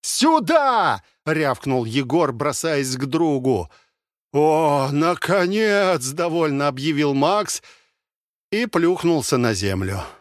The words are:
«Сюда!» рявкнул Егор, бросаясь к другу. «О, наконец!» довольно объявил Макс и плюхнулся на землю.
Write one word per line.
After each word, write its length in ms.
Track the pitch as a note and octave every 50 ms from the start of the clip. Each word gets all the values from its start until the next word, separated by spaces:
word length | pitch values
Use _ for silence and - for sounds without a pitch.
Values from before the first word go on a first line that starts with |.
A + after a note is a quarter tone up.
«Сюда!» 1000 | - - - - B3+ D#4+ D#4+ D#4 G#3 D#3+ E4 D#4 C#4+ C4+ B3 A3 F#3 D3+ A2 F#2+ _ _ _ _ _
рявкнул 580 | D3+ D#3+ D#3 D3+ C#3 B2 - - C#3 C3 B2+ A#2
Егор, 480 | A2+ A2+ C#3 C3+ A#2+ C3+ F3 E3 C#3
бросаясь 640 | B2 A2 B2+ D3 B2+ - - E3 D#3 C#3 C#3 C3 B2+
к 100 | B2+ C#3
другу. 640 | C3+ B2+ D#3+ E3+ D#3+ C#3+ C3 B2+ C3 B2 F#2+ E2+ - _ _ _ _ _ _ _ _ _ _ _ _ -
«О, 560 | C#3+ D3+ D#3 D#3 D#3 D#3+ D3+ C#3+ C#3 C3+ C#3
наконец!» 1120 | C#3+ D3 D#3 E3+ F3 - - - F#3 G3+ F3+ F3+ G3+ G#3+ A3 G#3+ G3+ G3+ G3 F#3 F3+ D3 B2 C3
довольно 580 | C#3 E3 E3+ F3 D#3 E3+ D#3+ D3+ C#3 C#3 C#3+
объявил 480 | D3 C3 C3 C#3 D#3+ D3+ C#3+ D3+ C#3+ C#3
Макс 480 | C3+ C#3+ E3 G3 G#3 G#3 - - - - - - _ _ _ _ _ _ _ _ _ _ _ _ _ _ _
и 160 | - G#3+ A#3+
плюхнулся 720 | A3 - E3+ D3+ E3+ F#3 - - E3+ E3+ D3+ A#2 - D3
на 180 | B2+ A#2+ A#2 G#2+
землю. 480 | F2+ G2+ G2 F#2+ F#2+ F#2+ F#2 G2 F#2+ F2 - - -